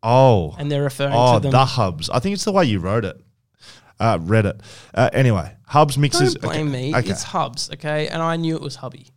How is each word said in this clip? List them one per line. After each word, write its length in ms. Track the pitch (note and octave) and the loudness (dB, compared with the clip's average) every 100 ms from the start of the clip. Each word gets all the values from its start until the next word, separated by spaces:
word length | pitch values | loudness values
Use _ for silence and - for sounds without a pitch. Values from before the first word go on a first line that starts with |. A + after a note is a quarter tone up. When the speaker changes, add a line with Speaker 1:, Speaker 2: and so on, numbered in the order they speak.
Speaker 1:
Oh. 520 | A2+ B2+ C3+ G#2+ D#2+ - | 2 4 6 4 0 -6
Speaker 2:
And 140 | D3 | -6
they're 100 | C#3+ | -4
referring 300 | C#3+ C3 C#3 | -4 -4 -2
Speaker 1:
Oh, 200 | A#2 B2 | 2 4
Speaker 2:
to 60 | A#2 | 4
them. 120 | C3+ | 4
Speaker 1:
the 120 | C3 | 2
Hubs. 440 | C3 - G2 D#2+ - | 2 2 -2 -2 -4
I 100 | B2 | -4
think 120 | F#3+ | -2
it's 100 | G3+ | -4
the 80 | A3 | -2
way 120 | G3 | 0
you 140 | E3 G2+ | 2 0
wrote 260 | F2 A2 | -2 -2
it. 160 | G2 - _ _ _ _ - - _ _ | -4 -10 _ _ _ _ -20 -20 _ _
Uh, 180 | A2 F#2+ | 0 0
read 240 | E2 A2 G2+ | 2 2 2
it. 120 | - - - - | -4 -16 -20 -8
Uh, 160 | - A#2+ | 0 0
anyway, 420 | - C3 G2+ F2 - _ | 4 2 2 -4 -14 _
Hubs 320 | C#3+ D#3 C#3 | 2 2 2
mixes 340 | C#3+ - - | 0 2 0
Speaker 2:
Don't 160 | - - | 0 -6
blame 180 | D#3 D3+ | -4 -4
Speaker 1:
okay. 220 | C3 C3 | -4 -2
Speaker 2:
me. 60 | D#3 | -2
Speaker 1:
Okay. 120 | F3 | -2
Speaker 2:
It's 120 | G3 | -6
Hubs, 480 | - F#3+ C#3+ A#2+ - | -6 -4 -6 -6 -10
okay? 340 | - D#3 D3+ D3+ | -10 -6 -4 -4
And 140 | E3 | -4
I 140 | E3 E3 | -4 -2
knew 200 | E3 D#3+ | -2 -4
it 60 | |
was 140 | C#3+ - | -8 -12
hubby. 320 | C3 - B2+ | -16 -16 -20